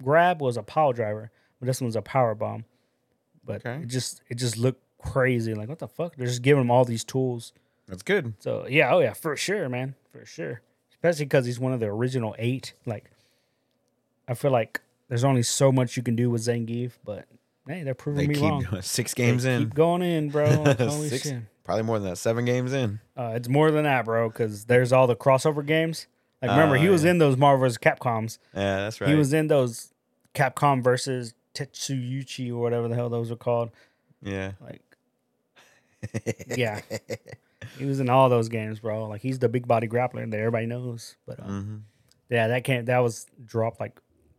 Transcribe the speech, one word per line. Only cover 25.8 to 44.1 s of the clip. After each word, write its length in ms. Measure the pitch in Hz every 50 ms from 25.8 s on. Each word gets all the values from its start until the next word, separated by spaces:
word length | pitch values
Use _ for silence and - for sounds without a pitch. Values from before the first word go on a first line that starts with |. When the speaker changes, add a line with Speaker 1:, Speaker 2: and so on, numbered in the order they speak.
| 160 165 160 - - - _ _ _ _ _ _
Speaker 1:
Like, 100 | 131 123
remember, 240 | 101 143 165 151 135
Speaker 2:
Oh, 40 | 127
Speaker 1:
he 100 | 156 190
was 160 | 196 165 151
Speaker 2:
yeah. 60 | 175
Speaker 1:
in 60 | 180 170
those 180 | 156 143 131 127
Marvel 240 | 143 143 139 131
versus 160 | 131 127 117 -
Capcoms. 600 | - 156 147 - - 127 113 110 110 113 - - _ _ _
Speaker 2:
Yeah, 220 | 95 98 98 98 95
that's 160 | 101 107 113 -
Speaker 1:
He 60 | 101
Speaker 2:
right. 100 | 123 151 151
Speaker 1:
was 140 | 147 131 147
in 140 | 160 156 156
those 460 | 156 139 127 120 113 - - - _ _ _ _ _ _ _ _ _
Capcom 480 | - 143 127 - - 147 143 139 127 117
versus 500 | 127 123 123 - 139 131 127 120 113 - _ _ _ _
Tetsuyuchi 960 | - 143 131 _ - - - 139 131 123 123 131 139 135 - - - 127 120
or 60 | 120 120
whatever 300 | 120 120 120 120 117 117
the 60 | 117
hell 140 | 120 120 120
those 200 | 117 117 117 113
were 60 | 117 113
called. 340 | - 120 120 117 117 117 - _ _ _ _ _ _ _ _ _
Speaker 2:
Yeah. 300 | - 101 98 95 95 98 98 -
Speaker 1:
Like, 200 | 123 123 - - _ _ _ _ _ _ _ _ _ _ _ _ _ _ _ _ _ _ _ _ _ _ _ _
Speaker 2:
<laughs> 540 | - - - 110 - 117 - - - 131 117
Speaker 1:
yeah. 260 | 120 120 110 104 104 - - 107 104 - - 127 - - - 117 - _ _ _ _ - 120 - -
He 80 | 135
was 140 | 139 139 135
in 100 | 135 123
all 200 | 123 135 131 127
those 180 | 123 117 113 113
games, 300 | 117 110 107 110 110 107
bro. 280 | 113 110 107 110 110 107
Like, 140 | 107 110
he's 180 | - 131 131 127
the 100 | 127 113
big 180 | 113 127 123 120
body 200 | 120 113 113 110
grappler 420 | 113 120 127 123 - 117 117 113
that 80 | 107 104
everybody 280 | 110 117 117 110 113
knows. 500 | 113 120 123 127 123 117 117 - - - _ _
But, 140 | - - -
um, 80 | - 98
Speaker 2:
Mm-hmm. 260 | 101 98 98 107 107 107 107 - _ _ _ _ _ _ _ _ 120
Speaker 1:
yeah, 140 | 117 113 113
that 160 | 120 127 120
can't, 220 | 139 131 123 117
that 140 | 123 127 127
was 280 | 123 120 107 - - - _ - 123
dropped, 340 | 107 - 113 110 113 - -
like, 200 | 110 113 - _ _ _